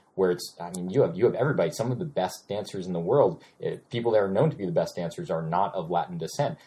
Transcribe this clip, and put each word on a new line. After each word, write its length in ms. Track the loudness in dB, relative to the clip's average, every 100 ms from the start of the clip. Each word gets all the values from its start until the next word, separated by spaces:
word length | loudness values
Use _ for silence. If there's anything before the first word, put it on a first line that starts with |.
| _
where 160 | 0 2
it's, 240 | 0 -6 -12
I 120 | -10
mean, 180 | -8 -2
you 120 | 2
have, 120 | 2
you 80 | 4
have 100 | 2
everybody. 360 | 4 0 2 0
Some 200 | 0 -2
of 80 | -4
the 60 |
best 420 | -4 -2 -4 -4 -8
dancers 360 | -8 -6 -8
in 60 | -4
the 80 | -4
world, 440 | 2 4 4 2 -12 -8
eh, 160 | -6 -6 -6
people 220 | -2 2
that 80 | 4
are 100 | 4
known 200 | 4 2
to 60 | 2
be 80 |
the 60 | 0
best 260 | 0 0 -2
dancers, 320 | -6 -6 -4
are 120 | -4
not 320 | 0 0 0
of 160 | -2 -2
Latin 280 | -2 -2 -4
descent. 400 | -4 -2 -2 -4